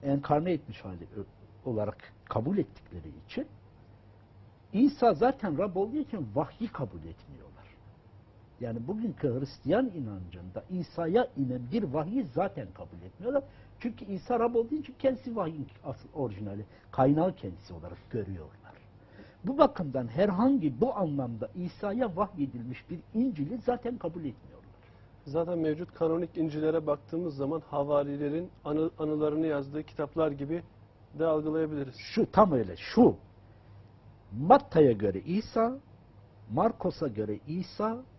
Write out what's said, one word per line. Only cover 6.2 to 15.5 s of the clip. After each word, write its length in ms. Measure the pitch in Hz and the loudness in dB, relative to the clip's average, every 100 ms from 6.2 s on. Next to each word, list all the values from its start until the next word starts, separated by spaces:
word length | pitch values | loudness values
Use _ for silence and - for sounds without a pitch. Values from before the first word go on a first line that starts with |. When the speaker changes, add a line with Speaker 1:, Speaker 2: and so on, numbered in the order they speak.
| 120 104 | -4 -2
Speaker 1:
vahyi 320 | 151 - 226 | -2 -4 -8
kabul 320 | - 123 87 | -6 -8 -8
etmiyorlar. 680 | 80 - - 69 - - - - - - - - - - - - | -14 -16 -18 -20 -20 -20 -20 -20 -20 -20 -20 -20 -20 -20 -20 -10
Yani 280 | 120 113 120 | -6 -6 -4
bugünkü 520 | 214 226 156 143 120 | -4 -4 -2 0 0
Hristiyan 460 | 139 - - 190 262 | -4 -6 2 2 2
inancında 800 | 175 120 101 90 87 92 90 - | -2 -6 -6 -10 -12 -12 -12 -6
İsa'ya 580 | 185 160 - 165 202 247 - | -6 -6 -4 2 4 2 0
inen 240 | 135 127 123 | -2 -2 -2
bir 120 | 196 | -2
vahyi 400 | 196 135 156 240 | 0 -2 -2 -2
zaten 440 | 190 123 190 170 104 | -2 -2 -2 -2 -12
kabul 280 | 90 90 87 90 | -12 -16 -14 -18
etmiyorlar. 380 | - 202 277 277 - - - | -10 -2 -2 -2 -16 -20 -10
Çünkü 260 | 247 220 214 | -8 -8 -8
İsa 340 | 196 - 240 | -8 -2 0
Rab 160 | 233 240 | 2 2
olduğu 200 | 233 302 | 0 -2
için 200 | - 262 | -6 -2
kendisi 360 | 269 262 - 226 | 0 0 -4 -4
vahyin 320 | 165 | -4